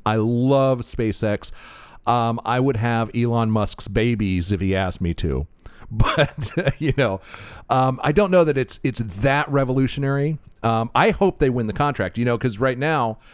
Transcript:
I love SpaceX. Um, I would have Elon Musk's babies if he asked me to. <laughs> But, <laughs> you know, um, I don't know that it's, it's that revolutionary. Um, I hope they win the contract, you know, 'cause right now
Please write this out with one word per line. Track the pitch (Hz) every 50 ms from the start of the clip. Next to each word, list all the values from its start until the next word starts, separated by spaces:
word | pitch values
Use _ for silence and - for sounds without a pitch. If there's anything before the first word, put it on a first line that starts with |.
| -
I | 107 110
love | 113 110 113 120 120 127 131 139 135 135 135 131 120
SpaceX. | 117 - - - 117 110 98 - - 107 104 110 - - - - - - - - - - - - -
Um, | 113 120 120 117 117 113 117 -
I | - 120 127
would | 131 139 131
have | 107 113 120 117 117 113 110 -
Elon | 117 117 117 117 117 113 110
Musk's | 110 110 104 - - - - 113
babies | 101 110 110 120 120 104 107 98 92 90 85 90
if | 104 87
he | 98 95 95
asked | 95 95 92 - -
me | 90 85 82
to. | - - 80 67 65 73 -
<laughs> | _ _ - - - - - - 113
But, | 110 - - - - 147 - - - 135 - - - -
<laughs> | 139 - -
you | 156 147 120
know, | - 131 107 95 98 - - - - - - - - - -
um, | 127 131 131 131 131 135
I | - 139
don't | 151 175 208 185
know | 185 180 170
that | 156 143
it's, | 135 123 - - -
it's | - 135 120 -
that | 113 104 87 98 110 139 135 147 151 143
revolutionary. | 139 139 139 123 131 135 135 131 - 143 139 139 139 139 143 151 156 143 - - - -
Um, | - 117 113 113 120 - -
I | 123 135 156
hope | 165 - 202 185 - -
they | 151 131
win | 120 123 113
the | 107 -
contract, | - 147 143 127 - 101 90 -
you | 113 120
know, | 123 120 113
'cause | - 127 107 101
right | 131 131 127 123
now | 139 156 160 143 120 113 113 - - -